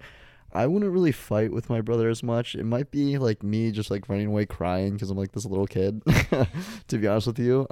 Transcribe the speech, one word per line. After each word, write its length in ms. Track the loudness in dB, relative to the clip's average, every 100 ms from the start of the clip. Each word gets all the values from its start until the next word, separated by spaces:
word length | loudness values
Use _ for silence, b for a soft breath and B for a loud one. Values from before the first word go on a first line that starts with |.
| B B B B B
I 160 | -2 0
wouldn't 240 | 2 0
really 200 | 2 2
fight 400 | 2 -2 0 0
with 160 | -2 -2
my 140 | -2
brother 280 | 0 2 2
as 120 | 0
much. 320 | -2 -2 -2
It 120 | -4 -2
might 260 | -2 -2
be, 260 | 0 0 2
like, 240 | 0 0
me 300 | 0 0 0
just, 180 | -2 -2
like, 180 | -4 -2
running 200 | -2 0
away 180 | 0 -2
crying 500 | -2 -2 0 0 -2
'cause 100 | -4
I'm, 80 | -4
like, 140 | -4
this 140 | -6 -4
little 200 | -2 -2
kid, 380 | 0 0 0 4
<laughs> 840 | 4 4 2 0 -2 -10 -14 -4
to 80 | 0
be 80 | 2
honest 180 | 2 0
with 140 | 0
you. 260 | 2 2 2